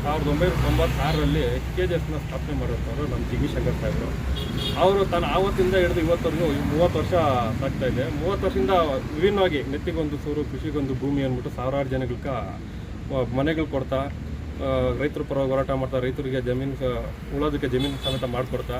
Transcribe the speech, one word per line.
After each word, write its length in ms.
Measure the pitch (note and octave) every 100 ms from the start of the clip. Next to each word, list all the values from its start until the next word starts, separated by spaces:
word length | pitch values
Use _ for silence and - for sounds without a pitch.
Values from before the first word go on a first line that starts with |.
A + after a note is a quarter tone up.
ಸಾವಿರದ 240 | C#3+ D#3 -
ಒಂಬೈನೂರ 280 | D3 F3 -
ತೊಂಬತ್ತಾರರಲ್ಲಿ 1040 | - - E3 - C#3 D#3 C#3+ D#3 B2+ B2+ - -
ಕೆ 120 | F3+
ಜೆ 60 |
ಎಸ್ನ 240 | E3+ D#3+ D3+
ಸ್ಥಾಪನೆ 420 | - D#3 C#3+ C#3
ಮಾಡಿದಂಥವ್ರು 480 | B2 A#2 - - D3
ನಮ್ಮ 240 | A#2 -
ಜಗದೀಶ್ 220 | B2 C3+
ಶಂಕರ್ 280 | C3 A#2+ -
ಸಾಹೇಬರು. 280 | - - - - - - - - - C#3
ಅವರು 260 | F3 G3+ F#3+
ತಾನು 220 | F3 E3
ಆವತ್ತಿಂದ 480 | D#3 G3 G3 F#3 F#3+
ಹಿಡಿದು 260 | F3 F3+
ಇವತ್ತವರೆಗೂ 440 | D#3+ E3+ E3+ D#3 E3+
ಈ 140 | C#3+
ಮೂವತ್ತು 400 | C#3+ D3 F3 E3
ವರ್ಷ 100 | D3 F3+ D#3 B2+ A#2 A#2
ಸಾಗ್ತಾ 240 | C3+ - C3
ಇದೆ. 360 | A#2 B2+ D3
ಮೂವತ್ತು 240 | D#3+ G3 F#3+
ವರ್ಷದಿಂದ 240 | G3 F#3+ F#3+ D#3+ C3 B2 D3+
ವಿಭಿನ್ನವಾಗಿ 480 | F#3 G#3 F#3 D3
ನೆತ್ತಿಗೊಂದು 540 | B2 C#3+ - E3 D3+ C#3+
ಸೂರು, 260 | D3+ D3
ಕೃಷಿಗೊಂದು 500 | C#3+ C3+ D#3 D3 C3+
ಭೂಮಿ 300 | B2+ C3 C#3+
ಅಂದ್ಬಿಟ್ಟು 280 | C3 B2 B2
ಸಾವಿರಾರು 380 | - B2 C3+ C3+
ಜನಗಳಿಗೆ 1500 | C3 B2+ A#2+ C#3+ B2+ G2+ - - - - - - C#3 A#2+ B2+
ಮನೆಗಳು 300 | C#3 D#3+ D3+
ಕೊಡ್ತಾ, 300 | C#3 B2 C3
ಆ, 1040 | C#3 - - - - - C3+ C3 B2+ A#2+
ರೈತರ 200 | C#3+ D3
ಪರವಾಗಿ 300 | D3 C3+ C3+
ಹೋರಾಟ 200 | C3+ C3+
ಮಾಡ್ತಾ, 280 | C3+ C3 C3
ರೈತರಿಗೆ 420 | B2+ C3 C3+ C3
ಜಮೀನು 340 | B2 B2+ C#3 C3
ಸ-, 600 | B2+ A#2 A2+ - - C#3+
ಉಳೋದಕ್ಕೆ 320 | D3 D3 C#3+
ಜಮೀನು 380 | B2+ C#3 C3+ C3+
ಸಮೇತ 180 | C3+
ಮಾಡ್ಕೊಡ್ತಾ 500 | B2+ A#2+ B2+ C3 A#2+ B2